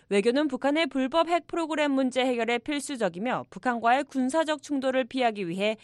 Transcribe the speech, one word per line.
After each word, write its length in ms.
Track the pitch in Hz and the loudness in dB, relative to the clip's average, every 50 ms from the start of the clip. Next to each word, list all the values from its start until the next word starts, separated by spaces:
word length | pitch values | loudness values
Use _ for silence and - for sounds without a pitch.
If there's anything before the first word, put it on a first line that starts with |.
| _ - | _ 0
외교는 380 | 196 202 202 240 240 285 311 | 0 2 4 4 2 2 2
북한의 380 | 294 262 226 - 277 294 320 330 | 0 0 0 0 0 2 2 0
불법 400 | 262 - 269 262 269 285 330 330 | 0 0 -2 -2 0 2 2 2
핵 200 | 330 349 339 339 | 2 0 -2 -2
프로그램 440 | - - 339 330 294 320 302 302 294 | -2 -4 -4 -2 -2 0 0 0 2
문제 320 | 269 269 269 254 254 254 247 | 2 2 0 0 0 0 0
해결에 360 | 262 254 233 226 220 240 233 | 2 2 0 0 0 0 -2
필수적이며 840 | - - 294 285 - - 285 233 220 185 165 180 214 254 226 151 120 - | -2 -2 -4 -4 -4 -6 -4 -2 -2 -2 -2 -2 -4 -4 -4 -4 -6 -8
북한과의 540 | - 190 - 254 240 233 214 233 247 277 294 | -10 -6 -4 -2 -2 0 2 4 4 4 2
군사적 560 | - - 269 254 254 269 320 320 302 302 294 | 0 -2 -2 0 0 2 0 0 0 -2 -4
충돌을 440 | - - 294 269 254 262 254 262 262 | -4 -4 -4 -2 0 0 0 0 0
피하기 440 | 233 - 262 247 233 220 202 196 170 | -2 0 0 0 0 0 -2 -4 -4
위해 280 | 170 190 202 214 220 214 | -4 -2 -2 -2 -2 -4